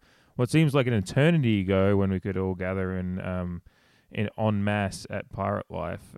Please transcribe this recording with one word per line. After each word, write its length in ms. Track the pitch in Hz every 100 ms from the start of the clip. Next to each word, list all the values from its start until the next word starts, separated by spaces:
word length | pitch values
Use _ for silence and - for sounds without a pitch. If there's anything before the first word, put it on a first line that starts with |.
| _ _ _ -
what 160 | 123
seems 240 | 151 160 139
like 100 | 123
an 80 |
eternity 680 | 117 92 - 151 170 123 107
ago 360 | 92 95 98 101
when 140 | 98
we 80 | 92
could 180 | 101 95
all 160 | 95
gather 420 | 90 92 95 92 92
in, 240 | 92 92
um, 420 | 95 90 90 87 - _ _ _ _
in 180 | - 104 -
en 260 | 110 104
masse 440 | 101 104 98 - -
at 220 | 101 -
Pirate 340 | - 98 101 92
Life, 460 | 87 82 95 -